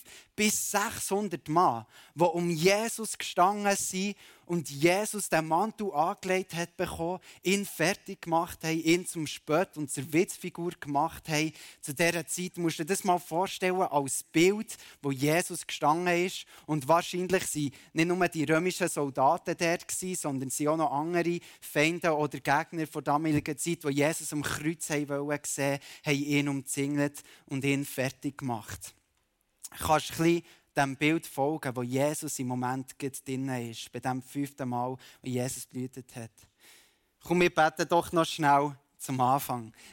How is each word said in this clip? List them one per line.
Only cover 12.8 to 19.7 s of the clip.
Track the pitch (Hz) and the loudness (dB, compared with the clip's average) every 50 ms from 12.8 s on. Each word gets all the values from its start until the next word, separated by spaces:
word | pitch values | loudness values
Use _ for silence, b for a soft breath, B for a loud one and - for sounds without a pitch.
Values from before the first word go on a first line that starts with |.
| 165 | -2
dir | 156 196 | -2 -2
das | - - | 0 2
mal | 190 175 | 2 2
vorstellen | 170 - - 160 170 190 185 - - 190 185 180 185 | 2 0 -2 -2 -2 -2 -2 -2 -2 0 0 2 2
als | 180 - 139 147 139 135 - - - | 0 0 0 0 0 0 -4 -6 -6
Bild, | _ - 160 175 190 208 214 220 - - B B B B B | _ 4 6 6 6 4 2 -2 -8 -12 B B B B B
wo | - 139 | -4 -4
Jesus | 139 127 143 147 156 175 175 - 175 - - | -2 0 2 2 2 2 0 -2 -6 -10 -10
gestanden | - - - 156 160 160 175 180 180 175 175 180 | -10 -4 0 2 2 2 2 2 2 2 2 0
ist. | 190 - - B B B B B | -2 -4 -8 B B B B B
Und | - 156 151 127 | -4 -4 -2 2
wahrscheinlich | 139 165 175 170 - - 180 185 175 185 180 - | 4 4 4 2 0 -4 -4 0 0 0 0 0
sind | - - 151 147 131 B B B B - | -2 -2 -2 -4 -4 B B B B 0
nicht | 156 165 | 2 2
nur | 175 175 185 175 | 2 4 4 2
die | 170 - 160 143 | 2 2 0 2
römischen | 143 160 160 180 185 - - 180 | 2 4 2 2 0 0 0 -2
Soldaten | 160 - 160 147 139 127 139 131 147 170 185 - 185 160 | -2 0 -2 -2 -2 2 4 4 4 4 2 0 -4 -2
dort | - 180 165 | 0 0 0